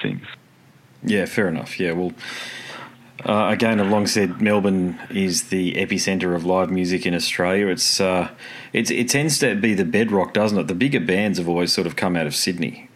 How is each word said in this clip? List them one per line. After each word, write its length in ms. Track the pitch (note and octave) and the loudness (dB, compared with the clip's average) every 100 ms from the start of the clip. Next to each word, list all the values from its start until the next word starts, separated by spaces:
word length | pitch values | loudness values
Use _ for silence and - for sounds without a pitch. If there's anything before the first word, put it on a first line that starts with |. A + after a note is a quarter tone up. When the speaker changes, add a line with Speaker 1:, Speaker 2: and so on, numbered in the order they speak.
Speaker 1:
things. 240 | - F#2 - - _ _ - - _ - | -6 -6 -12 -20 _ _ -20 -20 _ -8
Speaker 2:
Yeah, 220 | - G#2 F2 | -2 0 0
fair 220 | - F#2+ | 0 0
enough. 320 | D#2 - - | -2 -6 -4
Yeah, 140 | F2+ | -2
well, 180 | E2+ F2+ - - - - - - - - - - - | -2 -4 -6 -12 -12 -12 -14 -14 -14 -16 -20 -20 -8
uh, 240 | - G#2 G2+ | 0 2 2
again, 300 | G#2+ A2+ G#2+ | 2 2 2
I've 100 | G2 | 2
long 180 | G#2 G2+ | 2 2
said 340 | A2 F#2+ F2+ | 0 0 0
Melbourne 580 | G#2+ G#2 G2 F#2+ F2+ E2 - | 2 4 2 2 0 -4 -6
is 340 | G2 F#2+ E2+ - | -2 0 -2 -2
the 260 | F#2+ F2+ - | -2 0 0
epicentre 600 | F#2+ G2 - F#2+ F2+ F2 | -2 -2 0 0 0 0
of 80 | E2+ | 2
live 240 | F#2 F2+ | 2 2
music 360 | F#2 F2+ F2+ F#2 | 0 0 0 0
in 80 | F2 | 0
Australia. 520 | - - F2+ G2 G2+ | -2 0 0 2 0
It's, 340 | F2+ - - | 0 0 2
uh, 280 | F#2+ F#2 F2 - - - - | 2 2 -2 -8 -16 -16 -4
it's, 180 | - A2+ | 0 0
it 160 | - A#2+ | 0 2
tends 320 | C#3 D#3 D3 | 2 2 2
to 160 | C3 G2+ | 2 2
be 180 | A2+ | 2
the 120 | G2 F2 | 2 2
bedrock, 480 | G2+ A2+ G2+ F2 | 2 4 2 2
doesn't 240 | G#2 G#2+ G#2 | 2 2 2
it? 100 | D2+ | 0
The 80 | F2+ | 0
bigger 240 | C3+ C3+ | 0 2
bands 380 | E2 F#2 G#2 F2+ | 2 2 2 0
have 100 | E2+ | 0
always 240 | E2+ F2 | 0 2
sort 160 | - E2+ | 0 -2
of 80 | D2 | -2
come 220 | G2 F2 | 0 0
out 100 | D#2 | -2
of 80 | - | -2
Sydney. 540 | - F2 D2+ - - | -2 -2 -6 -8 -18